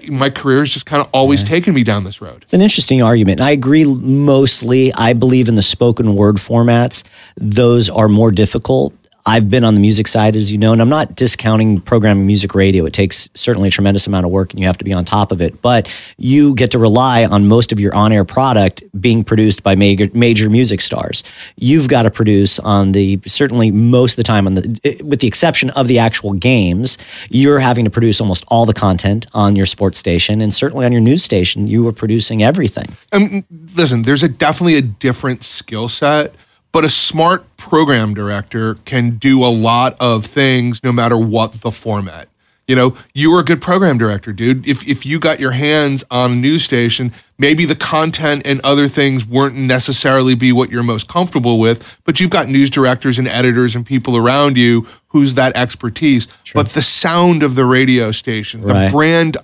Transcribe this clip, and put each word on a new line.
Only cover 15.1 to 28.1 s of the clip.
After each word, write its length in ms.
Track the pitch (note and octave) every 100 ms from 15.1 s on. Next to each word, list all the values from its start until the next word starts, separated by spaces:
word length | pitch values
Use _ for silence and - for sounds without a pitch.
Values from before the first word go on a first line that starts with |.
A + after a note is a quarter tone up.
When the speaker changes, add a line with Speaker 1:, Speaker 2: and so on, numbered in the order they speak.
| G#2 G#2
Speaker 2:
of 100 | F#2
it. 220 | E2+ -
But 260 | A#2+ A#2+ F#2+ - - -
you 380 | B2 C#3+ D3 C3
get 160 | B2
to 60 | B2
rely 440 | A2+ A2 C3 A#2
on 220 | A2+ G#2 G2+
most 240 | A#2 A#2
of 80 | G#2+
your 160 | G2+
on-air 300 | G2+ G#2+ G#2+
product 580 | F#2+ - C3+ A2 F#2+ - - G2+
being 220 | B2 A2+
produced 400 | G2+ A2 G#2+ G2+
by 140 | G2+ G2
major, 320 | G2+ G2 G2+
major 380 | A#2 A#2 G#2+ G#2+
music 300 | A2+ B2+ F#2+
stars. 420 | - - - - - - -
You've 320 | - B2 D#3 C3
got 160 | B2+
to 80 | A2
produce 480 | - G#2+ G2+ G2 -
on 320 | A2 G2+ G2
the, 300 | G2 G2 G2
certainly 460 | G2 - C#3+ A#2+ A2
most 440 | G#2 A#2 B2 B2
of 20 | -
the 80 |
time, 200 | A2+ G#2+ G2
on 60 |
the, 460 | F#2 F2+ A2 C#3+ -
with 160 | D3+ B2+
the 80 | A2+
exception 420 | - E3+ - C3+
of 160 | C#3+ B2
the 140 | A#2+
actual 320 | A2+ - G2+
games, 640 | G2 B2 B2+ F2+ F2+ A#2+ - - - -
you're 300 | A#2+ C#3 D3
having 240 | B2+ B2
to 80 | A2
produce 280 | A#2 A#2